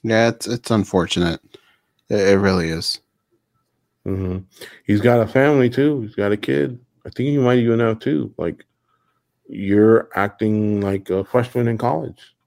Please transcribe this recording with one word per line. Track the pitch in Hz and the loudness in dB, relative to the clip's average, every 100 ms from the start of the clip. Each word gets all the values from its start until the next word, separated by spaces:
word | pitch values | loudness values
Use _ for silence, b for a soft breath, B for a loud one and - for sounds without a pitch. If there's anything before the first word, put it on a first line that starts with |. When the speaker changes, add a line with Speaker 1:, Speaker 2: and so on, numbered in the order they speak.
Speaker 1:
Yeah, | 117 110 117 | 2 2 2
it's, | 113 - | 0 -8
it's | 120 - | -8 0
unfortunate. | 110 98 95 82 - 85 82 _ b b b b b _ | 0 2 -2 0 -2 -2 -4 _ b b b b b _
It, | 104 | 0
it | 98 98 | 2 4
really | 98 92 82 | 4 0 -2
is. | 80 - - _ _ _ _ _ _ _ _ _ _ - | -4 -6 -10 _ _ _ _ _ _ _ _ _ _ -8
Speaker 2:
Mm-hmm. | 95 92 92 - B B B - | -6 -4 -6 -10 B B B -2
He's | 104 | 2
got | 120 120 | 4 2
a | 110 | 2
family, | 131 143 143 123 | 2 2 4 2
too. | 127 147 143 | 2 0 -2
He's | 110 - | -6 -4
got | 101 | -2
a | 104 | -2
kid. | - 135 131 123 _ _ - | -2 -2 -2 -6 _ _ -16
I | |
think | - 131 | -6 -2
he | 143 | 2
might | 123 123 | 2 2
even | 117 113 | 2 2
have | 113 110 | 0 -2
two. | - 147 117 - | -4 -4 -6 -8
Like, | 85 - _ _ _ _ _ _ _ _ _ | -8 -8 _ _ _ _ _ _ _ _ _
you're | - 98 104 107 113 - 90 | -10 0 4 6 4 2 -4
acting | 101 - 110 107 107 104 | -4 -2 -2 0 -2 -2
like | 98 98 98 | -2 -4 -4
a | 92 | -4
freshman | 98 123 117 123 117 | -2 -2 -2 -4 -4
in | 110 | -2
college. | 123 160 147 - - _ | -4 -4 -8 -14 -20 _